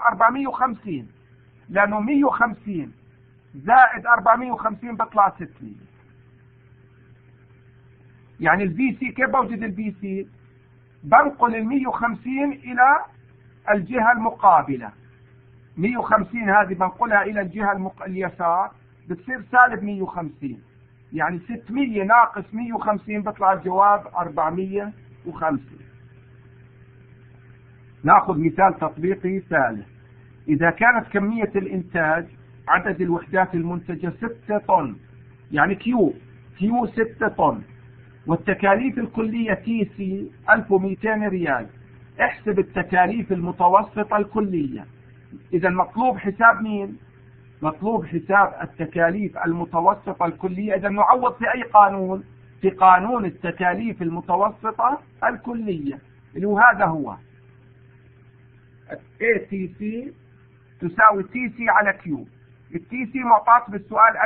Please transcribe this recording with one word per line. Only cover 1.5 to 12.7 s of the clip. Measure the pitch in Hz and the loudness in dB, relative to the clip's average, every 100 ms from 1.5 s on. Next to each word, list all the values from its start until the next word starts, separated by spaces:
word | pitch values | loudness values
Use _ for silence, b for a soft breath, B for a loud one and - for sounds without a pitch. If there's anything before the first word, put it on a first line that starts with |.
| _ - | _ -6
لأنه | 180 202 214 | 0 0 0
مية | 220 285 | 0 2
وخمسين | 269 - 233 196 208 175 120 - _ _ _ _ _ | 2 2 -2 -2 -8 -8 -8 -14 _ _ _ _ _
زائد | 139 160 254 233 202 233 | -12 4 6 6 4 2
أربعمية | 233 208 240 254 | 2 4 2 0
وخمسين | 226 220 208 240 226 | -4 -6 -6 -12 -8
بطلع | 220 214 196 | -4 2 2
ستمية. | - 165 - 110 95 - _ _ - _ _ - _ _ - _ _ _ - _ _ _ _ _ _ _ _ _ _ _ - | 0 -14 -14 -20 -20 -20 _ _ -20 _ _ -20 _ _ -20 _ _ _ -20 _ _ _ _ _ _ _ _ _ _ _ -2
يعني | 160 180 | 2 2
البي | 196 165 262 - | 2 0 -2 -2
سي، | 254 | -8
كيف | - 262 | -2 0
بوجد | 262 220 214 | 0 -2 -4
البي | 220 185 214 202 | -8 -8 -8 -8
سي؟ | 196 190 - - _ _ _ _ _ _ | -8 -8 -10 -16 _ _ _ _ _ _
بنقل | 143 247 294 - 233 226 | 4 6 6 2 0 0
المية | 220 277 254 | -2 -2 -2
وخمسين | - 233 - 247 269 285 | -2 -4 -4 -6 -4 -4
إلى | 277 247 | -4 -8